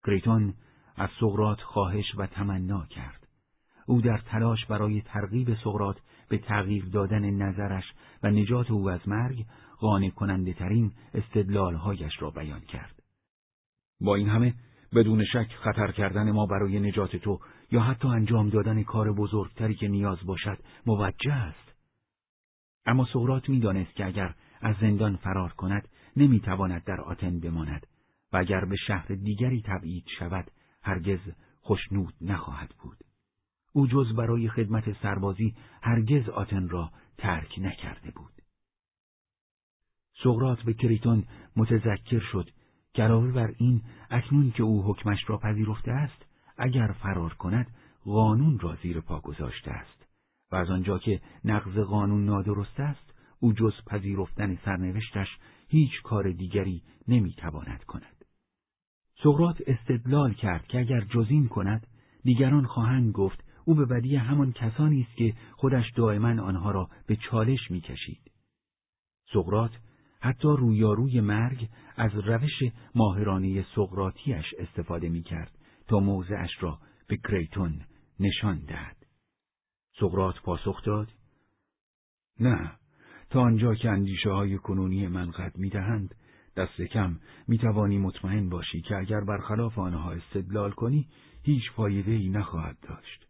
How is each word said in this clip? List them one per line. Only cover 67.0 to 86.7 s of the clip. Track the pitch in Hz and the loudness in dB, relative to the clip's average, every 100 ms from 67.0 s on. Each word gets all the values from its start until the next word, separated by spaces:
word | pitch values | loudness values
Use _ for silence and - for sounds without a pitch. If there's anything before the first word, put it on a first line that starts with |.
| - | -4
به | 107 | -4
چالش | - 110 110 131 - | 0 0 2 0 -2
می‌کشید. | 87 - - - - _ _ _ _ _ _ _ _ _ _ _ | -8 -8 -14 -12 -14 _ _ _ _ _ _ _ _ _ _ _
سقراط | 110 85 101 117 - - _ _ _ | -2 0 0 0 -4 -20 _ _ _
حتی | - - 151 | -4 0 2
رویاروی | 147 123 107 110 104 131 123 | 4 4 4 4 4 2 2
مرگ | 104 104 120 127 113 - - - | 2 2 0 -2 -8 -12 -20 -2
از | 113 | 0
روش | 104 101 117 147 - 127 - - | 0 0 0 0 0 -2 -4 -4
ماهرانه | 120 107 98 104 95 95 95 92 | 2 4 4 0 0 0 0 -2
سقراطیش | - 98 95 95 - - 95 76 - | -2 -2 0 -4 -4 -4 -4 -6 -10
استفاده | 90 - 85 85 82 | -10 -8 -6 -4 -2
می‌کرد | 85 82 82 80 - - _ - | -4 -4 -8 -10 -16 -20 _ 0
تا | 104 | 2
موضعش | 98 98 87 101 87 - | 4 0 -4 -6 -6 -6
را | 87 76 - _ _ | -6 -8 -14 _ _
به | 107 | -6
کریتون | - 101 80 101 87 76 73 _ _ _ | -2 -2 -2 -2 -2 -4 -10 _ _ _
نشان | 98 - 104 87 | 0 2 -2 -2
دهد. | 73 80 - - _ _ _ _ _ _ _ _ _ - | -6 -12 -12 -16 _ _ _ _ _ _ _ _ _ -4
سقراط | 101 90 95 - | -2 0 -2 -2
پاسخ | - 85 - 92 | -6 -4 -4 -4
داد: | - 104 107 - _ _ _ _ _ _ _ _ _ _ _ _ | -4 -4 -4 -12 _ _ _ _ _ _ _ _ _ _ _ _
«نه، | 120 113 80 - _ _ - - - | 2 2 -2 -12 _ _ -20 -20 -2
تا | 135 | 4
آنجا | 123 110 117 | 6 6 4
که | 110 117 | 2 0
اندیشه‌های | 98 98 92 107 98 101 95 | 0 0 0 0 0 -2 -4
کنونی | - 95 92 95 98 | -4 -2 0 -2 -2
من | 90 87 | -4 -6
قد | - 92 - | -8 -10 -6
می‌دهند، | 95 101 95 113 95 - _ _ _ - | -4 -2 -2 -2 -4 -10 _ _ _ -6
دست | 90 | -6